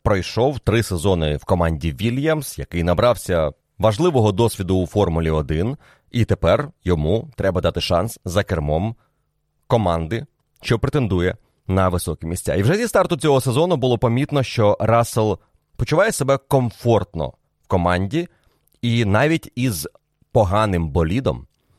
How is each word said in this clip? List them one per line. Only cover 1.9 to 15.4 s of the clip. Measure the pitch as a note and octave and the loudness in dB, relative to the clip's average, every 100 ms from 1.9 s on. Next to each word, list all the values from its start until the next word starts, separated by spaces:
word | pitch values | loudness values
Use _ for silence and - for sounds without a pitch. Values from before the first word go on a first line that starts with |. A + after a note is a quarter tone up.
Вільямс, | B2+ A2 B2+ D#3 D#3 C3+ - | -2 -4 -2 -2 -2 -4 -12
який | - F2 | -8 -2
набрався | E2+ E2+ A#2+ A#2 - F2 D2+ - _ - | 0 2 2 2 0 0 0 -4 _ -2
важливого | G#2+ G2+ F3 C3+ G#2+ | 0 2 2 4 2
досвіду | G2 A#2 - F2+ F#2 | 2 0 0 -2 0
у | F2 | 0
Формулі | G#2 F2+ E2 D#2+ | 0 0 0 0
один, | D#2 C2+ D#2 G#2+ D3 _ _ _ | -2 -2 -2 -4 -6 _ _ _
і | A#2+ | -2
тепер | G#2+ G2+ E2 A2 C#3+ - | -2 0 2 2 0 -6
йому | F2+ E2 D2+ A2 D3 - | -2 0 0 -2 -4 -6
треба | F#2+ F2 | -2 0
дати | E2+ E2 | -2 -2
шанс | - F2 A2 - | -2 0 -2 -6
за | - F#2 | -6 -4
кермом | - E2+ D2 D#2 G#2+ A2+ _ _ _ _ _ _ - | -2 -2 -2 -2 -2 -8 _ _ _ _ _ _ -2
команди, | A#2+ F#2 E2 D#2+ A2+ C#3+ _ _ _ | 0 0 -2 -4 -6 -10 _ _ _
що | - A#2 | -2 -2
претендує | B2+ D3 A2 F2+ F2+ - _ _ - | 0 -2 0 0 0 -4 _ _ -2
на | F#2+ F#2 | 0 2
високі | F2 - D#2 D#2+ | 0 -4 -6 -6
місця. | F#2 - | -6 -2
І | E2+ | 0
вже | G#2+ G3+ | 2 0
зі | A#3+ | 2
старту | G#3 E3+ E3+ | 0 0 0
цього | D#3 C#3 | 2 2
сезону | C3 A#2+ F3+ D3+ | 2 0 0 2
було | B2+ A#2 | 0 2
помітно, | B2 A#2+ C#3+ C#3+ | 2 0 0 -2
що | B2 - G#2 - | -2 2 2 2
Рассел | G#2+ A#2 A#2 A#2 A2 F#2 | 2 2 2 0 0 -2